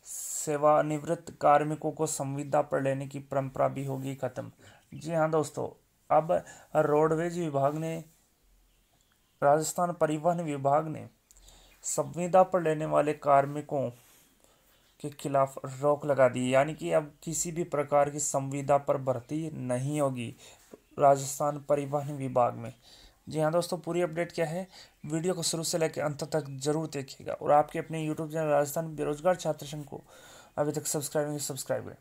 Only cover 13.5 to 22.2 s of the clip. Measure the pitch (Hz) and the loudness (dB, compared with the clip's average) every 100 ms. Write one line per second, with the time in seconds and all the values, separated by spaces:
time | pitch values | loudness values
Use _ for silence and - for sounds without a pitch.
13.5 | 147 147 147 123 120 _ _ _ _ _ | -4 -6 -4 -4 -8 _ _ _ _ _
14.5 | _ _ _ _ _ 147 - 143 139 135 | _ _ _ _ _ -14 -8 -2 2 2
15.5 | - 135 131 143 143 151 135 127 123 127 | -2 -12 -2 2 2 2 6 6 4 2
16.5 | 131 143 156 170 160 151 - - 156 175 | 4 2 -2 0 0 0 -12 -8 -6 -4
17.5 | 160 170 147 143 143 143 147 - 143 135 | -4 -4 -2 2 4 4 0 -2 -2 -2
18.5 | 143 135 143 143 139 131 127 - 151 160 | -6 2 2 4 -2 2 -2 -2 -6 -6
19.5 | 139 127 123 135 151 139 127 113 - - | -8 -2 -2 -2 0 0 -2 -8 -12 -20
20.5 | - _ - _ - 143 139 135 - 147 | -20 _ -20 _ 4 6 6 2 -4 -4
21.5 | 147 139 147 139 147 143 147 | -4 -2 -2 0 -4 -4 -6